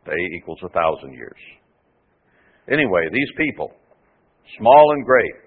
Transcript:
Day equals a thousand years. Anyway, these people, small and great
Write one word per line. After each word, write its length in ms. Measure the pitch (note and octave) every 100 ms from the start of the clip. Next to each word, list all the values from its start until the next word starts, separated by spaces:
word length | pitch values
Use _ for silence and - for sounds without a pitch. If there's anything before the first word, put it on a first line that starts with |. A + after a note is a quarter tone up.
| -
Day 180 | E2+ F2+ E2+
equals 260 | - E2
a 60 | F2+
thousand 420 | F2+ E2 D2+ C2+
years. 240 | B1+ A#1 - - - _ _ _ _ _ _ _ _ _ _ -
Anyway, 380 | C#3+ C3 F2+ E2
these 200 | A2+ C#3 -
people, 380 | D#3 - D2 _ _ _ _ _ _ _ _ -
small 360 | A2+ C#3+ D3+
and 120 | D3
great 300 | B2 B2+ F2+ -